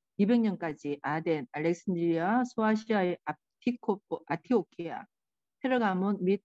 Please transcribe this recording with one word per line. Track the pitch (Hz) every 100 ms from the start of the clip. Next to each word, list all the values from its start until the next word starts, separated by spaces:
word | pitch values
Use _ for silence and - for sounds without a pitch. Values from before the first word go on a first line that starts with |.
| _ -
이백 | 202 240
년까지 | 220 175 170 143 147 143
아덴, | 135 156 165 156 -
알렉산드리아, | 147 160 175 - 175 170 165 180 240 247
소아시아의 | - 214 214 220 214 180 175 -
아티코프, | - _ _ 247 247 - 190 - 160 -
아티오케아, | 165 - 240 - - 165 113 - _ _ _ _ _
페르가몬 | 254 254 214 185 196 196
및 | 185 202